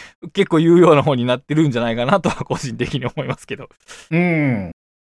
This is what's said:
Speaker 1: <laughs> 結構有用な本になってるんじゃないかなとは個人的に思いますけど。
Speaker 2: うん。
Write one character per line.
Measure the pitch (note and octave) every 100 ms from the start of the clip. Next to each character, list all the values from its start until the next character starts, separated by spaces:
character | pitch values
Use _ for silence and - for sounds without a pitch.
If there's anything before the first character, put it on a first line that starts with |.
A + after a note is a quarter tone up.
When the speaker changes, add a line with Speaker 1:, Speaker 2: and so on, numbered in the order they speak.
Speaker 1:
<laughs> | - _ F3
結 | - G3
構 | D#3+
有 | E3 F3
用 | F3 D3
な |
本 | C#3+ C3
に |
な | A#2+ B2
っ |
て | -
る | D3+ D#3+
ん |
じ | A#2+
ゃ |
な | A#2
い | A2+
か | A#2+
な | G3
と | -
は | -
個 | C3 B2
人 | C3+ A2+
的 | B2 C#3+
に | B2
思 | -
い | C3
ま | B2+
す | -
け |
ど。 | C3+ A#2+ _ - - -
Speaker 2:
う | E3
ん。 | F3 E3 C#3+ A2+ F2+ - _ _ _